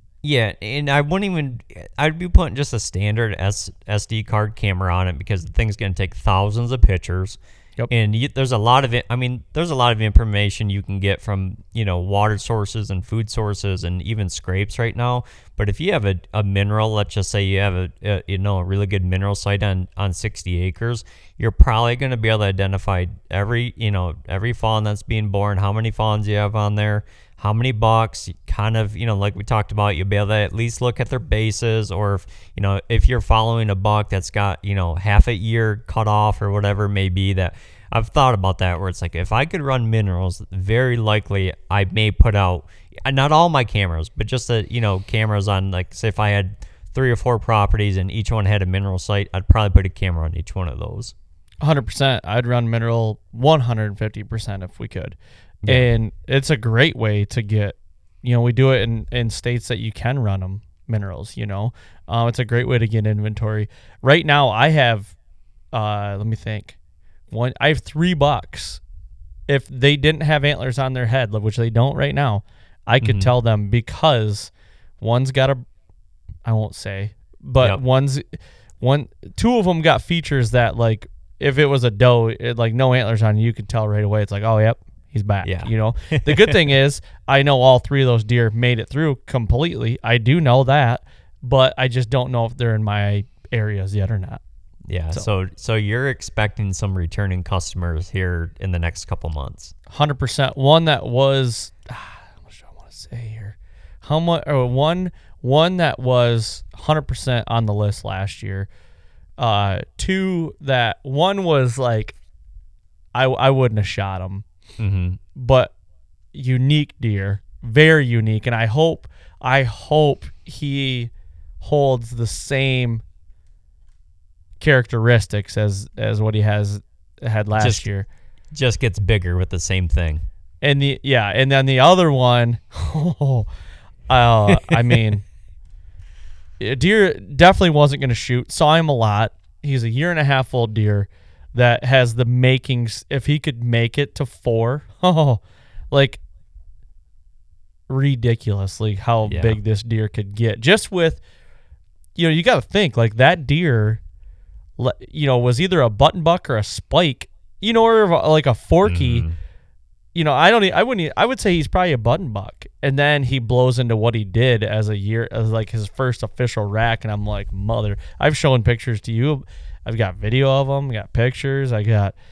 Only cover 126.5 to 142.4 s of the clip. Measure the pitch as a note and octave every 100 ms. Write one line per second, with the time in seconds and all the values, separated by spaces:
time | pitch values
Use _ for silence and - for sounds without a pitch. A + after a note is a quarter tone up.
126.5 | G#2 G2+ G#2 - _ _ - B2 A2 G#2
127.5 | G#2+ G#2+ G#2 - G2 G2 - - - -
128.5 | D3 B2+ - A#2+ F#2+ G2 G#2+ F2+ F2+ F2+
129.5 | F2+ - F#2+ F2 - E2 D#2 - - -
130.5 | - D3 C#3 C#3 - C3+ B2 G2+ A2 C3+
131.5 | C3+ C3+ C3 D3 F#3 E3 C3+ B2 A#2+ A#2
132.5 | A#2 - - - D#3 E3+ - C#3 B2 -
133.5 | - - - - - - B2+ A#2+ A2+ G#2
134.5 | - - A#2 A#2+ A#2 A2 G2+ - - -
135.5 | - - - - - - - - - -
136.5 | - G#2 B2+ E3+ G#3+ G3 - - C3+ F3
137.5 | G3 F3+ D3 D3 C#3+ C3+ A2+ - B2 -
138.5 | - D3+ E3 D#3+ B2+ A2 G#2 A2 - _
139.5 | _ D3 C3+ A2+ A#2+ E3+ E3 C#3 C3+ B2
140.5 | B2+ A2+ G#2+ G#2 G#2 G2 - - - -
141.5 | A#2+ B2 A#2+ B2+ C3 A#2+ A2+ A#2+ B2